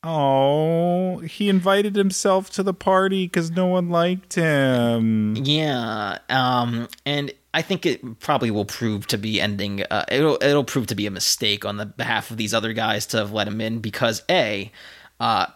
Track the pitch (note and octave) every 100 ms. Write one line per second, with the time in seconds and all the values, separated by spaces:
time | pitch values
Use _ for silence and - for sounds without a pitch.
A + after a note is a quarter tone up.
0 | E3 D#3+ C#3 C3+ C#3 D3 D#3 E3 F3 F3
1 | F#3 F3+ E3 - G3+ F#3+ F3+ G3 G#3 G3+
2 | G3 F#3 G3+ F#3+ F#3+ - G3 F#3 - F#3+
3 | F#3+ F#3+ F3+ F3+ E3 E3+ F#3 F#3 F3 E3+
4 | F3 F#3 - - D#3+ D3 C3+ B2 A#2+ A#2
5 | A2+ A2 G#2+ A2 C#3 D3+ D#3 C3 A2+ A2
6 | G#2 F2+ _ C3 B2+ B2 A#2+ A#2 A#2+ -
7 | - C#3+ C#3+ - _ D#3 E3 F#3+ E3+ B2
8 | B2+ A2+ - C#3+ A2+ G#2 G2+ - A#2 G#2
9 | - A2 G#2+ A2 G#2 G2+ G2+ G2 G2 G#2
10 | - C3 D#3 C#3+ C#3+ C#3+ B2+ C#3+ G#2+ G#2
11 | G#2 F#2+ - - G#2 G2+ G#2+ G2+ G#2 -
12 | G2 A2 - A2+ G#2+ A2+ A2 A2 A2 G#2+
13 | - A#2 G2+ G#2+ G#2 G#2+ A2 A2+ A2 -
14 | A#2 G#2+ - F3+ A2+ G2+ G2 - - -
15 | - _ A#2 G#2+ F2